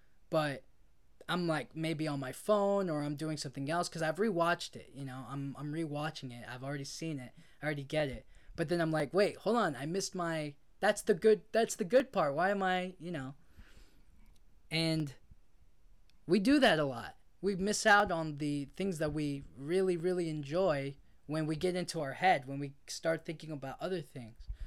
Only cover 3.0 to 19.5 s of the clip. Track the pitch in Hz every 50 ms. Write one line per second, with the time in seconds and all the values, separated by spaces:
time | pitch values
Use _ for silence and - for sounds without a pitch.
3 | 147 147 151 143 160 156 156 143 - 139 - 143 139 143 165 175 175 - - 165
4 | 160 156 156 175 214 226 185 170 165 170 175 170 - - - 113 - - - 135
5 | 139 131 127 131 127 110 139 139 139 139 123 120 147 147 147 165 165 147 147 147
6 | 151 156 151 - 139 127 120 120 - - 123 123 131 139 147 143 139 - - -
7 | 165 165 151 135 123 120 - - - - - - - 151 151 143 139 135 156 151
8 | 151 135 123 - - - - - - - - - 170 147 175 170 165 160 156 156
9 | 147 - - 190 208 165 - - - 190 226 240 208 165 139 120 139 156 175 196
10 | 190 - - 180 170 165 160 160 151 147 143 - - - - - - 214 208 -
11 | - - 202 160 - 220 214 175 - - - 220 226 220 - - 208 165 240 269
12 | 262 - - 196 160 143 139 156 180 196 202 196 190 185 185 180 180 185 180 -
13 | 156 180 175 143 131 131 143 - - - - - - - - - - - - -
14 | - - - - - - - - - - - - - - 165 160 165 160 160 160
15 | 151 139 127 - - - - - - - - - - - - - - - - -
16 | - - - - - - 175 220 190 262 285 302 262 214 165 156 147 135 123 117
17 | 104 - - - - - - - 175 196 202 175 190 208 208 - - 220 202 208
18 | 208 196 175 165 160 156 147 139 151 147 147 143 139 131 - - 190 196 175 151
19 | 160 151 147 156 151 143 139 139 139 -